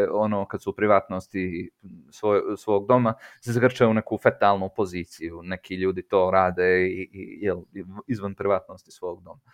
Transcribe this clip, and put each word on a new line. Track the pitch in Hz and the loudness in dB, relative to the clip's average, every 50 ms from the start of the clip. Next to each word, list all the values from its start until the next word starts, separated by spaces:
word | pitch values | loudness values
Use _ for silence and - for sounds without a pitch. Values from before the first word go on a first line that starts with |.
| 101 80 | 4 2
ono, | 85 104 107 107 107 101 98 | 2 0 0 0 0 -2 -4
kad | - - 95 | -6 -8 -8
su | - 101 | -6 -8
u | - | -4
privatnosti | - 104 104 101 95 - - 92 92 - _ - 95 92 92 82 87 110 - _ _ 104 92 90 82 67 71 | 0 4 4 4 4 4 0 -8 -8 -8 _ -6 -4 -4 -4 -6 -8 -10 -10 _ _ _ -20 -20 -20 -20 _
svoj-, | - - 107 104 101 95 - 104 104 | -14 -4 0 2 2 2 2 0 -6
svog | - - 110 104 101 101 | -6 -2 0 0 0 4
doma, | 107 123 127 120 110 110 - - - - _ | 4 2 4 4 0 -2 -4 -12 -20 -20 _
se | - 120 | -8 -4
zgrče | 117 120 123 127 127 - 123 | -2 2 2 2 4 4 2
u | 113 110 | 4 4
neku | 110 - - 110 - | 0 -2 -4 -6 2
fetalnu | - 120 - - 104 101 101 98 95 95 | 2 0 2 4 2 2 2 2 -2 -6
poziciju. | - - 101 90 90 90 85 _ - - 80 82 85 85 | -4 -4 -4 -4 -4 -10 -10 _ -12 -12 -12 -12 -12 -12
Neki | 85 90 92 - _ - 95 | -10 -10 -10 -10 _ -10 -6
ljudi | 92 92 95 90 92 | -2 -2 -2 -2 -4
to | - - 104 95 90 92 | -6 0 2 2 2 4
rade | 95 95 92 90 87 90 90 92 92 92 | 4 4 4 2 2 2 2 4 4 4
i, | 92 92 92 95 | 2 0 -2 -6
i, | 92 - - 98 90 - - 78 | -10 -12 -12 -16 -14 -14 -12 -4
jel, | 101 98 87 87 - _ - 98 90 92 95 104 - | -2 -2 -2 -4 -8 _ -14 -14 -14 -14 -16 -16 -6
izvan | - 123 104 101 101 95 | -6 -6 -6 -4 -10 -8
privatnosti | - 98 98 98 92 - - 95 - _ _ | -4 0 0 0 0 -2 -8 -20 -20 _ _
svog | - - 90 87 87 95 | -18 -12 -10 -10 -10 -10
doma. | 90 87 87 - _ _ | -14 -20 -20 -20 _ _